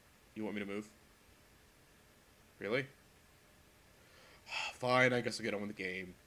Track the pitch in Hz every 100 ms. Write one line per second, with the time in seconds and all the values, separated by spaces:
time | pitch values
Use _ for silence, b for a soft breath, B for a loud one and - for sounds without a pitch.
0 | - - - - 107 104 98 101 107 -
1 | - - - - - - - - - -
2 | - - - - - - 101 123 135 -
3 | - - - - - - - - - -
4 | B B B B - - - - 127 127
5 | 127 123 117 110 110 101 104 104 95 92
6 | 92 -